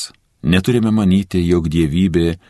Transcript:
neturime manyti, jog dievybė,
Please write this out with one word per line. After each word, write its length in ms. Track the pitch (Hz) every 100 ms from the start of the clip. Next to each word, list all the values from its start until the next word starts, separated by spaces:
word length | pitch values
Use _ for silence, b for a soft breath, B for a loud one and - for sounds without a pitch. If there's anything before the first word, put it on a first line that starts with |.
| - _ _ _
neturime 500 | 69 92 110 120 110
manyti, 480 | 107 98 95 95 92
jog 240 | 85 87 80
dievybė, 720 | 82 80 82 95 85 85 85